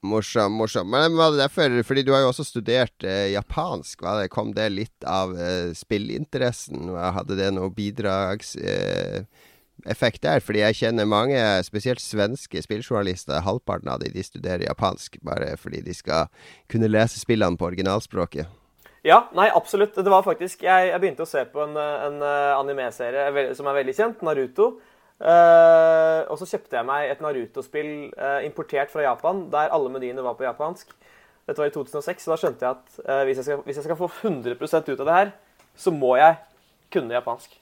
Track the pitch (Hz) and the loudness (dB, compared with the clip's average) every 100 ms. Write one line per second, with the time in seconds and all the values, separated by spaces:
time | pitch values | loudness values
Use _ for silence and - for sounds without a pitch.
0 | 95 107 104 120 104 107 110 - 90 127 | -2 -2 0 0 0 0 -2 -2 -2 0
1 | 160 165 160 147 139 - 151 120 117 135 | 2 4 4 4 0 2 2 2 0 0
2 | 135 135 131 127 151 - 107 123 120 _ | 4 4 4 0 -6 -8 -2 0 0 _
3 | 98 95 101 98 101 - 170 117 - - | -4 -2 0 -2 -4 -6 -4 -6 -10 -10
4 | 85 104 95 - 110 104 107 98 113 _ | -4 -2 -4 -4 -6 -2 -4 -4 -8 _
5 | 65 95 95 90 87 92 87 82 - 107 | -4 -2 -2 -4 -4 -4 -4 -8 -4 -4
6 | 110 113 151 135 123 117 - 67 85 90 | -4 -6 -6 -4 -4 -4 -12 -10 -10 -4
7 | 90 92 - 98 98 95 92 95 104 104 | -4 -4 -4 -2 -2 -2 -4 -6 -8 -4
8 | 104 95 98 101 - - - 50 50 50 | -2 -2 -2 -6 -10 -10 -4 -4 -2 -4
9 | 50 50 95 _ _ _ _ _ - - | -4 -8 -10 _ _ _ _ _ -10 -2
10 | 123 - 151 151 - 107 104 113 113 117 | -2 -2 0 0 0 0 0 0 0 0
11 | 104 104 123 135 110 95 90 107 127 123 | 2 2 2 2 2 0 -2 -6 -4 -4
12 | - 107 104 131 - 87 - 107 - 113 | -4 -2 -2 -2 -10 -10 -6 -8 -4 -2
13 | 101 92 - 71 90 110 - 92 - 64 | -2 -4 -4 -4 -2 -4 -4 -6 -6 -6
14 | - - 92 - 92 90 85 - 98 - | -6 -8 -12 -10 -6 -4 -4 -2 -2 -4
15 | - - - - 71 - - - - 87 | -12 -16 -8 -6 -6 -8 -10 -12 -10 -12
16 | - 80 78 _ - - _ 113 110 107 | -4 -2 -2 _ -20 -20 _ 0 2 4
17 | 113 - - 113 95 87 87 90 95 101 | 2 -2 -2 2 2 0 -4 -2 -2 -2
18 | - 95 87 71 80 - _ _ - _ | -4 -4 -4 -4 -10 -12 _ _ -20 _
19 | 151 185 233 165 208 170 - 202 208 202 | 8 8 8 2 4 4 0 0 0 0
20 | 190 190 196 156 180 - 175 185 185 175 | 4 4 4 -2 -4 -4 4 4 4 0
21 | 185 143 165 147 127 143 151 151 151 147 | -2 -2 -4 -4 -4 -4 -6 -4 -4 -4
22 | 147 147 143 143 143 139 139 139 123 - | -6 -4 -2 0 2 0 0 -4 -6 -6
23 | 120 131 143 143 135 131 143 139 131 135 | -6 -2 -2 0 -2 -4 -2 -2 -2 0
24 | 220 226 165 151 127 - 226 - _ _ | -2 0 -2 -2 -2 2 2 0 _ _
25 | _ _ - 170 170 170 165 165 160 160 | _ _ 4 8 10 10 10 10 8 6
26 | 160 160 - 147 180 208 - 127 120 139 | 4 2 0 -6 -6 -8 -4 -4 -2 -2
27 | 147 139 156 139 117 - 131 151 151 151 | -2 -4 -4 -4 -6 -10 -8 -6 -6 -8
28 | 143 - 135 139 135 147 156 143 143 160 | -12 -8 -4 -2 -4 -8 -6 -4 -2 -2
29 | 143 117 160 190 160 147 151 147 131 131 | -2 0 -2 -4 -2 -2 0 0 -2 -4
30 | 127 127 127 113 131 117 151 180 - _ | -8 -6 -6 -4 -6 -4 -8 -8 -16 _
31 | _ _ _ _ - 139 147 151 135 151 | _ _ _ _ -10 -4 -2 -4 -8 -8
32 | 143 180 - 160 170 127 123 127 _ - | -8 -10 -4 -2 -2 -2 -4 -6 _ -16
33 | - 135 135 131 131 143 - 139 147 160 | -4 0 0 -2 -4 -6 -6 -10 -6 -4
34 | 175 - 220 151 120 123 156 165 156 135 | -4 -4 -4 -4 -4 -6 0 -2 0 -4
35 | 139 175 202 - _ _ _ _ - 160 | 2 2 2 -2 _ _ _ _ -2 0
36 | 127 127 151 165 - _ _ _ _ 185 | 2 8 8 6 -4 _ _ _ _ -6
37 | 123 120 120 117 - _ | -2 -4 -4 -8 -10 _